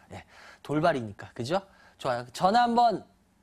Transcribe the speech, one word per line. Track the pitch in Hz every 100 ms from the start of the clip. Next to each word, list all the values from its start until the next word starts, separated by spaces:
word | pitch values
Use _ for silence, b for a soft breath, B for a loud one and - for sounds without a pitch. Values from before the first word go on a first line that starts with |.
| b
예. | 92 B B B B
돌발이니까. | - 147 170 143 110 - 107
그죠? | - 120 185 - b b _
좋아요. | 139 123 123
전화 | - 180 233
한번, | 240 233 233 180 - _ _ _